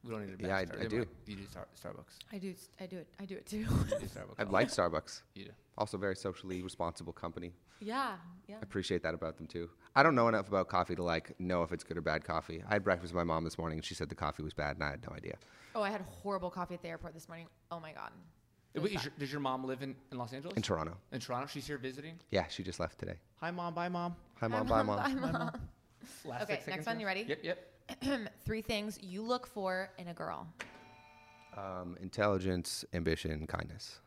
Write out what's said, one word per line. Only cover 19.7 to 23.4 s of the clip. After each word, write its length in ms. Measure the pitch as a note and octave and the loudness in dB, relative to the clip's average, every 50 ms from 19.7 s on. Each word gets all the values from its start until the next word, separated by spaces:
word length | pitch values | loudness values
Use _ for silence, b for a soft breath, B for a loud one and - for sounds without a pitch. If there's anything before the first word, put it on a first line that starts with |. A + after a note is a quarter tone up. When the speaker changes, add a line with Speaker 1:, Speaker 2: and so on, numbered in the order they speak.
| C3 B2+ C#3 | -2 -2 -4
Speaker 1:
in, 100 | C3+ A#2 - - - - | -6 -6 -10 -12 -10 -6
in 40 | |
Los 140 | B2 A#2+ A2+ | -6 -6 -6
Angeles? 240 | B2+ C3+ C#3 F3 F#3+ | -6 -8 -8 -2 -2
Speaker 2:
In 60 | A2+ G#2+ | 0 2
Toronto. 320 | - F#2+ D#2+ D#2+ E2 E2+ F#2 - _ | 4 2 2 2 -2 -4 -10 -12 _
Speaker 1:
In 80 | - B2+ | -8 -6
Toronto? 280 | - - B2 B2 C#3 | -4 -2 -2 -2 -2
She's 200 | C#3 - D3 B2 | -4 -6 -8 -6
here 100 | C#3 D3 | -6 -6
visiting? 400 | C3+ A#2+ C3 B2+ C#3 C#3+ D#3+ E3 E3+ - _ | -4 -6 -6 -8 -8 -12 -12 -14 -16 -6 _
Speaker 2:
Yeah, 140 | G#2+ F#2+ E2+ | 2 2 2
she 160 | - - - F#2 | 2 -2 -4 -4
just 160 | F2+ F2 - | -4 -2 -2
left 180 | E2+ D#2+ - | -2 -2 -2
today. 180 | - - F2+ F2 E2 - _ _ - | -4 -6 -6 -6 -8 -12 _ _ -8